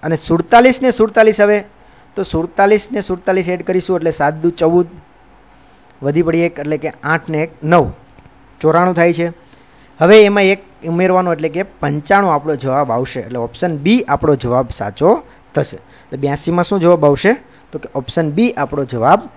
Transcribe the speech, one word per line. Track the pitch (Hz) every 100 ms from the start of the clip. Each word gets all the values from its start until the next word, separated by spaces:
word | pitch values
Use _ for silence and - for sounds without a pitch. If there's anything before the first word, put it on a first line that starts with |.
અને | 151 160
સુડતાલીસ | - 165 175 233 247 247
ને | 254
સુડતાલીસ | 240 220 214 220 208
હવે, | 208 208 196 _ _ _ _ -
તો |
સુડતાલીસ | 190 160 170 - 196 214 -
ને | 240
સુડતાલીસ | 196 180 - 190 175
એડ | 180
કરીશું | 170 185 180 180
એટલે | 165
સાત | 156 143
દુ | 156 165
ચૌદ, | 170 165 175 170 170 - _ _ _ _ _ _ _ _ _
વધી | 135 147
પડી | 165 165
એક | 170 165
એટલે | 147 151
કે | 151 -
આઠ | 147 160 -
ને | 156
એક | 160 -
નવ, | 151 170 131 - _ - - _ _ _
ચોરાણું | 151 160 180
થાય | 175 170
છે. | 170 170 170 - - _ _ _ _
હવે | 165 214
એમાં | 208 202
એક | 196 196 - _
ઉમેરવાનો | 165 170 185 185 180
એટલે | 165 160
કે | 156
પંચાણું | 190 - 156 147 147 196 196
આપણો | 151 147
જવાબ | 143 135 131 139
આવશે. | 117 131 131
એટલે | 113 123
ઓપ્શન | 117 - 180 156
બી | 151 240
આપણો | - 143 156
જવાબ | 143 123 123 123
સાચો | - 104 104 160 254 - - _
થશે. | - 135 -
એટલે | - - _ 135
બ્યાસીમાં | 139 147 - 175
શું | 170 196
જવાબ | 170 175
આવશે? | 147 139 190 254 - - _
તો | 156
કે | -
ઓપ્શન | - 127 - 160
બી | 151 240
આપણો | - 139 147
જવાબ | 135 120 120 202 -